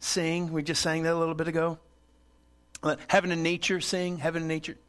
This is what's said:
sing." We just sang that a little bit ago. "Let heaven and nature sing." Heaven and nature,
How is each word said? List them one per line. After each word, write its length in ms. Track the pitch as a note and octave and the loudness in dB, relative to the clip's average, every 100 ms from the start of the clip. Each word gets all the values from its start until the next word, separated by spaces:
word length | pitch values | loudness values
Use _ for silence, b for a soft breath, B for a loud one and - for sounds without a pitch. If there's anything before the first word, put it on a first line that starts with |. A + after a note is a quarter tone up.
sing." 520 | - F#3+ E3 F3 E3 | -4 -2 0 0 0
We 120 | D#3+ | -2
just 180 | D3 D3 | -2 0
sang 220 | E3 D#3+ | 0 2
that 100 | D#3+ | 2
a 40 | E3+ | 2
little 160 | E3 | 0
bit 120 | D#3+ E3 | 0 0
ago. 320 | D#3+ E3 D#3+ - _ _ _ _ _ _ _ _ - | 0 0 -4 -14 _ _ _ _ _ _ _ _ -4
"Let 160 | D#3 - - | -2 -2 4
heaven 240 | D3+ F3+ | 4 4
and 140 | E3 | 0
nature 360 | E3 F3 - F#3 | 0 0 0 0
sing." 380 | - F#3 F3+ E3+ | 0 -2 -2 -2
Heaven 240 | E3 E3 | -2 -2
and 60 | D#3+ | -2
nature, 280 | D#3+ E3 - | -4 -6 -14